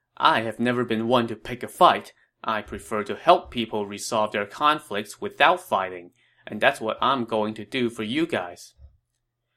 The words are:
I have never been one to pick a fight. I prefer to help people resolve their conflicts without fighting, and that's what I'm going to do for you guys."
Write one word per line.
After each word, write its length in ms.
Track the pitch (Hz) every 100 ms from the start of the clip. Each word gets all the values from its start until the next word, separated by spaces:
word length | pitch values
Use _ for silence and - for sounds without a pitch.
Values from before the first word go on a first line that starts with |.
| _ -
I 240 | 147 147
have 180 | 113 104
never 240 | 120 120
been 240 | 117 110 113
one 200 | 123 117
to 80 | 110
pick 260 | - 123
a 60 | 107
fight. 460 | - 175 104 - _ _ _
I 200 | - 107
prefer 420 | 104 107 - 107
to 140 | 104 104
help 340 | 160 180 -
people 340 | 127 110 110 101
resolve 460 | 101 - 117 107
their 140 | 107 101
conflicts 720 | - 147 151 - 101 107 -
without 400 | 104 - 143 180
fighting, 540 | - 101 92 90 87 _ _ _ -
and 140 | 107
that's 180 | 120 139
what 180 | 110 -
I'm 240 | 120 135 113
going 280 | 110 107 110
to 100 | 104
do 240 | 135 120
for 140 | 117
you 220 | 107 139 165
guys." 500 | 107 87 90 - _ - _ _ _ _ _ _